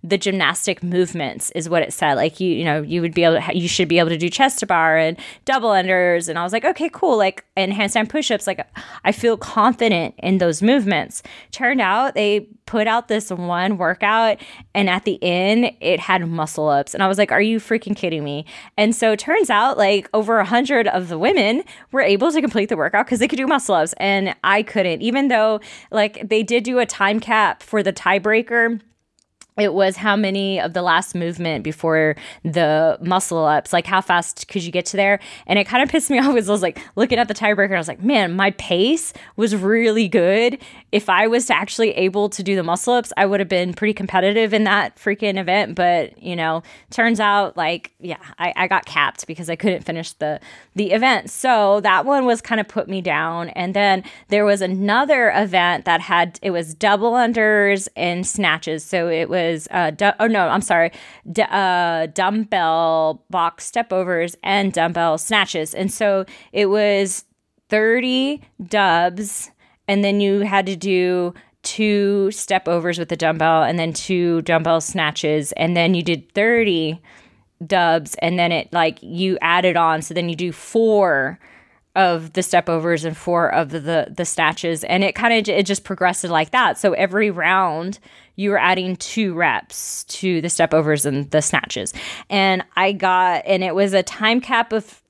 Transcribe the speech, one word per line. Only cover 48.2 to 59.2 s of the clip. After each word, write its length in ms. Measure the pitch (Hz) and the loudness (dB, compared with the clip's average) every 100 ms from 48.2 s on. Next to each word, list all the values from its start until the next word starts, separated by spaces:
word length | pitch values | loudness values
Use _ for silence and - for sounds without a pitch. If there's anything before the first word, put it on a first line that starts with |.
| - - | -14 -6
I, 140 | 175 - | -6 -2
I 120 | 185 | 0
got 180 | 185 - | 0 0
capped 420 | - 143 - - | -2 -2 -2 -14
because 240 | 160 165 | -12 -8
I 40 | 165 | -4
couldn't 300 | 208 185 - | -2 -2 -6
finish 280 | 165 165 | -8 -8
the, 260 | - 151 151 - - - - | -6 -6 -6 -10 -20 -16 -6
the 180 | 202 | 0
event. 360 | 208 262 226 - | 2 4 2 -2
So 500 | - 262 233 202 202 | -4 2 4 4 4
that 260 | 202 - 254 | 4 2 4
one 180 | 285 254 | 2 2
was 160 | 226 | 0
kinda 220 | - 220 | -2 -4
put 260 | 208 - - | -2 -6 -6
me 120 | 190 | -6
down. 480 | 180 151 160 170 170 | -4 -2 -2 -6 -8
And 260 | - 180 190 | -8 -4 0
then 280 | 202 190 190 - _ | 2 2 -2 -20 _
there 160 | 208 208 | 2 4
was 180 | 202 | 2
another 680 | 185 185 202 220 285 285 233 - | 0 -2 0 2 2 4 4 2
event 500 | 208 180 175 175 - | 2 2 2 0 2
that 160 | 165 | 0
had, 380 | 170 175 170 - | 2 2 2 -2
it 80 | 202 | -4
was 240 | 175 160 | -4 -6
double 380 | 156 214 202 226 | -2 2 2 2
unders 760 | 240 233 233 214 214 202 196 196 - | 2 0 2 2 4 4 2 -2 -4
and 300 | 175 175 180 | -4 -2 -4
snatches. 580 | - 185 156 - 156 | -2 0 0 -2 -8
So 260 | - 185 170 | -4 -2 0
it 200 | 160 | 0